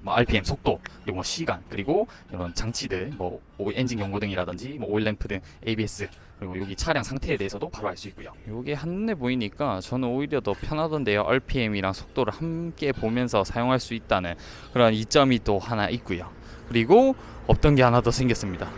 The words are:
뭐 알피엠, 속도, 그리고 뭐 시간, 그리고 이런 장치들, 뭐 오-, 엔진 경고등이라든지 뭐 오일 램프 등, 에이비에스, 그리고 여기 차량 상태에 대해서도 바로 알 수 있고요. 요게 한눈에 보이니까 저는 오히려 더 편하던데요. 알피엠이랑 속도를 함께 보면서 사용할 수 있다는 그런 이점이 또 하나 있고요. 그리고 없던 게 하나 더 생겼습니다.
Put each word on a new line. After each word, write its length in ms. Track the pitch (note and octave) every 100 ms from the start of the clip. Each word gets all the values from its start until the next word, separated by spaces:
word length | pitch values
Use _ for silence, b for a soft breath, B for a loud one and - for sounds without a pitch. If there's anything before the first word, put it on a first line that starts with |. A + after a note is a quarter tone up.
뭐 120 | G#2+
알피엠, 300 | A#2+ A#2+ A2
속도, 360 | - D2+ - - - B
그리고 120 | - F#2
뭐 80 |
시간, 400 | F2+ - E3 F#2 -
그리고 400 | - G2+ F#3 A#3+ B -
이런 220 | F#2 F2
장치들, 600 | - A2 - - F#2 F#2 C3+
뭐 240 | F2+ - - -
오-, 140 | G2+
엔진 280 | G#2+ B2+ A2+
경고등이라든지 760 | G2 G2+ G2+ F#2 F2+ F2+ B2+ C#3+
뭐 100 | G#2
오일 140 | G#2 A2
램프 220 | G#2+ -
등, 120 | G2 B B -
에이비에스, 440 | A2 G#2 - G2 B B -
그리고 220 | F#2 F#2
여기 160 | G2 F#3+
차량 280 | - D3
상태에 340 | A2 C3+ - G#2
대해서도 320 | G2 G#2 E3
바로 180 | - G#2
알 80 | -
수 100 | G2+
있고요. 220 | - - - G#2+
요게 260 | A2 C3
한눈에 420 | D3 D#3+ F#3 A3 F3+
보이니까 640 | B2 B2+ G#2 - C#3+ F#2+
저는 260 | - B2+ B2
오히려 340 | B2+ D3 C#3+
더 120 | G2+
편하던데요. 680 | F#2+ - D#3 D#3+ D#3 A2+ G#2
알피엠이랑 680 | F2 B2+ - C3 A2+ G#2 F#2+
속도를 400 | G2 - - A2+
함께 580 | - E3 E3 E3+ D#3+ D3
보면서 520 | C3 A2 A#2+ B2 A2
사용할 360 | F#2+ A#2 B2 C3
수 160 | - A2+
있다는 400 | - G2+ F2 E2+ B B B
그런 200 | B2+ A#2
이점이 460 | A2 A2+ D3+ C3+ A#2+
또 140 | - G2+
하나 320 | G2 A2+ G2+
있고요. 420 | A#2+ - F2 - - B B -
그리고 480 | A#2 A2+ G#3 C4+ C4 B B -
없던 260 | - D#3 C#3+
게 60 |
하나 180 | B2 A#2+
더 100 | A#2
생겼습니다. 580 | A#2 B2+ A2 G2+ F2+ G2+